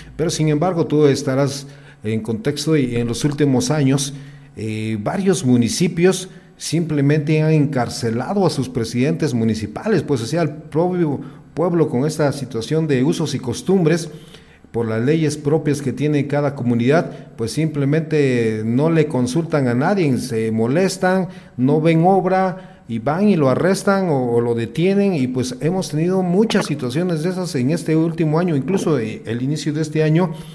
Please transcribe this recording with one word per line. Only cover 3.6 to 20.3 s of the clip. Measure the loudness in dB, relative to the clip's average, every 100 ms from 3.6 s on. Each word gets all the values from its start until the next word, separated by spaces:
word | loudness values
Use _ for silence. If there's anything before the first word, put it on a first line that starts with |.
| 2
años, | 2 2 2 0 -8 -16 -20 -18 -10
eh, | -6 -4 -4 -4
varios | -4 -2 0 2
municipios | 2 4 2 2 0 4 2 2 -4 -16 -20 -14
simplemente | -4 -2 0 2 2 2 2 2
han | 4
encarcelado | 4 4 0 -2 -4 -4 -2 -2 0 2
a |
sus | 0 -2
presidentes | -2 -2 0 0 0 0
municipales, | 0 0 0 -4 -6 -2 0
pues, | 0 -2
o | -2
sea, | -2
el | -2 -4 -6
propio | -2 0 0 0 -2 -8 -18 -12
pueblo | -4 0 2 2
con | 0 -2
esta | 0 0
situación | 0 -6 -8 -2 -2 2
de | 2
usos | 2 0 -2
y | -4
costumbres, | -4 -4 0 2 4 2 -2 -12 -20 -20 -20 -20 -8
por | -4 -2
las | 0
leyes | 0 2 0 -2
propias | 0 0 0 -2
que | -2
tiene | -2 0 0 0
cada | -2 -2
comunidad, | -2 -2 0 2 2 0 -8 -16 -8
pues | -6
simplemente | -2 -2 0 0 0 0 0 2 2 0 0
no | 0 0 2
le | 2 2
consultan | 0 0 -2 0 0 2
a |
nadie, | 2 0 2 2 0
se | -2